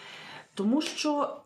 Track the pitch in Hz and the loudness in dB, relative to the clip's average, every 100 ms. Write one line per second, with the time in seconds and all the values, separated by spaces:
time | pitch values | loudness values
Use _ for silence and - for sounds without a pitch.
0 | - - - - - - 202 277 311 - | -18 -16 -14 -16 -12 0 4 4 2 0
1 | 302 294 269 - | 0 2 0 -4